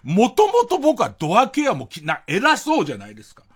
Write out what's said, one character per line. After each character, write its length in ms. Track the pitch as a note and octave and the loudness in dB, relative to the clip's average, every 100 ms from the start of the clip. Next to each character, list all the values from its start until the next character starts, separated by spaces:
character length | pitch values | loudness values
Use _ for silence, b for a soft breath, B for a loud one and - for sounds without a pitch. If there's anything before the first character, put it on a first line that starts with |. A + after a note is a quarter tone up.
も 260 | B2+ F3+ A#3 | -2 2 2
と 200 | - G#4 | 4 2
も 160 | A#4+ | 2
と 140 | A#4+ F#4 | 0 0
僕 220 | D4 - | 0 0
は 140 | C#3 - | -2 -4
ド 220 | D#3 G3 | 0 2
ア 100 | C4 | 2
ケ 200 | C#4+ C#4+ | 0 -2
ア 60 | |
も 120 | D#3 A2+ | -2 -6
き-、 180 | E3 | -12
な、 180 | D#3 D#3 - | -6 -6 -4
偉 320 | F3 D4 D4 | 0 0 0
そ 220 | D4+ D#4 | 0 -2
う 40 | |
じ 80 | D3+ | -2
ゃ 60 | G#2+ | -6
な 100 | G2+ | -14
い 60 | |
で 80 | G#2+ | -20
す 120 | - | -20
か。 100 | - _ | -20 _